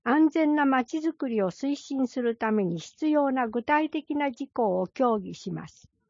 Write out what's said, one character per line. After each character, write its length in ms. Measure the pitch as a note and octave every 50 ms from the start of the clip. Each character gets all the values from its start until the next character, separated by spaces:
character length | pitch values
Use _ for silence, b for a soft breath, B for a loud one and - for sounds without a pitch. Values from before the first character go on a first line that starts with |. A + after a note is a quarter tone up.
| -
安 260 | A#3 C4 D4+ D#4+ D#4
全 260 | - E4 D#4+ D4+ D4+
な 100 | D4+ C#4+
ま 200 | C#4 C4 C4 C4+
ち 140 | - - D#4+
づ 120 | D4+ E4
く 180 | D#4+ - D4+ B3+
り 120 | A#3 G#3+
を 80 | F#3+ F#3
推 260 | - - - C#4 C#4+
進 320 | - - - C#4 C4 C4+ A#3+
す 140 | - C4+
る 140 | A#3+ A#3 A3+
た 160 | A#3 A3+ A3
め 120 | A3 G#3+ G3
に 140 | F3 E3+ D#3+
必 300 | - - - - D#4 D#4
要 240 | D4+ D4 C#4+ C#4
な 160 | C4 C4 B3 A3+
具 160 | G#3+ A#3+ A#3
体 260 | - D4 D4+ D#4 D4+
的 260 | - D#4 C#4+ - D4+
な 160 | C#4+ D4 C#4
事 160 | A#3 - C#4 -
項 300 | - - A#3 G3+ F3+ F#3
を 60 | F#3
協 320 | F3+ - - C4 A#3+ A3+ G#3+
議 160 | F#3 F#3 F3
し 180 | - - F#3+
ま 160 | E3+ D#3 E3+ D#3
す。 220 | - - - - _ _ _